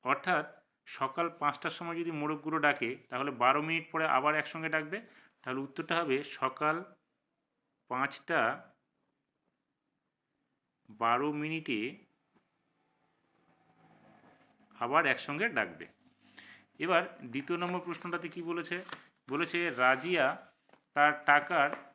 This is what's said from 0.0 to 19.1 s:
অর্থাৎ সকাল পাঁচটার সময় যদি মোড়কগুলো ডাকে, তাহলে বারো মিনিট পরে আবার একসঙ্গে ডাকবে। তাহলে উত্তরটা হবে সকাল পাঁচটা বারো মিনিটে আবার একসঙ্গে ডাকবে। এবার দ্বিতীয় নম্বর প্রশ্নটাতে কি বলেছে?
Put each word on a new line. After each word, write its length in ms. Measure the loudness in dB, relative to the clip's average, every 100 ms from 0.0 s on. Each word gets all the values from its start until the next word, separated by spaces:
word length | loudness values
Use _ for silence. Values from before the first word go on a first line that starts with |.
| 0
অর্থাৎ 400 | -2 2 0 0 -12 _ _ -20
সকাল 380 | -6 -6 -2 -4 0
পাঁচটার 320 | -2 0 -6 -6
সময় 200 | -8 -6
যদি 100 | -4 -2
মোড়কগুলো 380 | -2 -2 -2 4 4
ডাকে, 240 | 4 -2 -4 _
তাহলে 220 | -4 -4 4
বারো 160 | 6 6 2
মিনিট 180 | -4 -2
পরে 140 | -2 2 2
আবার 160 | 4 0
একসঙ্গে 280 | -2 -6 -2 -2
ডাকবে। 220 | -4 -10 -12 -20 -20 _
তাহলে 180 | -6 -6 -6
উত্তরটা 280 | -8 -2 0
হবে 180 | 2 0 -2 -4
সকাল 360 | -4 0 0 0 -4 _ _ _ _ _ _ _ _ _ _
পাঁচটা 500 | -2 -2 -4 -2 2 2 0 -12 _ _ _ _ _ _ _ _ _ _ _ _ _ _ _ _ _ _ _ _ _ _
বারো 380 | -2 2 2 0 -2
মিনিটে 380 | -4 -6 -4 -4 -4 -10 _ _ _ _ _ _ _ _ _ _ _ _ _ _ _ _ _ _ _ _ -20 -20 -20 _ _ _ _ -8
আবার 280 | 2 4 4
একসঙ্গে 320 | 0 -2 -4 -2 -2
ডাকবে। 280 | -4 -6 -18 _ _ _ _ -20 -20 -20 _ _
এবার 240 | 2 2 2 -10 -8
দ্বিতীয় 260 | -8 -4 -4
নম্বর 200 | -2 -4 -6
প্রশ্নটাতে 420 | -10 -6 -6 -8
কি 80 | -10 -8
বলেছে? 260 | -6 -6 -8 -10 -16 -18